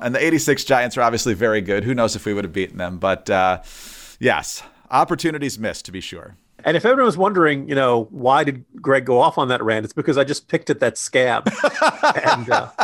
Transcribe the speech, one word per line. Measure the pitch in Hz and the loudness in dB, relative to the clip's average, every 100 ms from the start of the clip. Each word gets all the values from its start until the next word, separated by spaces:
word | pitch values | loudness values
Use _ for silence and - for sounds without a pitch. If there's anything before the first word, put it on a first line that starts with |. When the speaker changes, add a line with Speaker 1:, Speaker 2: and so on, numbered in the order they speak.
Speaker 1:
And | 120 | -4
the | 135 | 0
eighty-six | 160 160 - 139 - | 2 2 2 0 2
Giants | 131 123 131 | 0 0 0
are | |
obviously | 117 113 127 | 0 0 -2
very | 95 117 107 | 0 2 0
good. | 92 101 110 | 0 -2 0
Who | 127 | 0
knows | 110 101 | 0 -2
if | - | -4
we | |
would | 101 | -4
have | 98 | -4
beaten | 82 92 92 | -4 -6 -6
them? | 90 90 | -10 -4
But, | 95 92 - | -2 -2 0
uh, | 98 92 92 - - - - - - | 2 2 0 -6 -20 -20 -20 -20 -4
yes, | 123 87 - - - _ - | 0 0 -4 -12 -16 _ -2
opportunities | 131 165 175 170 151 143 107 | 0 0 0 -2 -4 -6 -6
missed, | 107 82 - | -8 -8 -12
to | |
be | 92 | -12
sure. | - 85 - - _ _ | -12 -16 -18 -20 _ _
Speaker 2:
And | - 160 | -2 0
if | 220 | 2
everyone | 269 247 | 2 2
was | 165 | 2
wondering, | 190 190 156 143 139 | 0 4 2 2 -2
you | 139 | 0
know, | 131 120 110 | 2 2 0
why | - 123 139 | -2 2 4
did | 147 131 - - | 2 -4 -12 -8
Greg | 131 135 127 | 0 0 4
go | 123 | 4
off | 160 165 | 4 2
on | 131 | 0
that | 127 | 0
rant, | 110 110 110 | 0 -2 -2
it's | |
because | - 151 139 | -4 -2 0
I | |
just | 135 147 - | 0 -2 -4
picked | 165 - | -4 -2
at | 131 | 0
that | 120 - | 0 -2
scab. | - 131 127 117 - - | -2 0 2 2 -2 -2
<laughs> | 294 - 311 - 302 - | -4 0 0 2 0 0
And, | - 190 117 | 0 0 0
uh, | 285 - - | -2 -2 -4